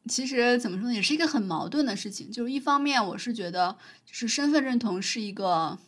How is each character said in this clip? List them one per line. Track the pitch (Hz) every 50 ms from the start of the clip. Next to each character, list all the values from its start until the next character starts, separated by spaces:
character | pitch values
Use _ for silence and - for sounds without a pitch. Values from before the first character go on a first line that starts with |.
| - 226
其 | - 254 262
实 | 254 277 240 240 240 240 240
怎 | 240 196
么 | 180 190
说 | 226 247
呢， | 240
也 | 208
是 | 185 - 302
一 |
个 | 311 339
很 | 311 294 247
矛 | 196 185 160 156 - 180
盾 | 269 302 285
的 | 247 196
事 | - - 208
情。 | - - 139 180
就 | 220 240 233
是 | 247
一 | 269 277
方 | 262 294 285 285
面 | 285 285 277 240 208
我 | 180 180
是 | 190 - 247
觉 | 233 220 180 175
得， | 180 180 180 180 202 - - - - - _
就 | _ -
是 | - 240
身 | 220 - 285 285 294
份 | 302 294
认 | 269 262 247 240
同 | 240 214 180 190
是 | 196 - - 240
一 | 214 202
个， | 202 202 196 185 175 165 160 143 190 - -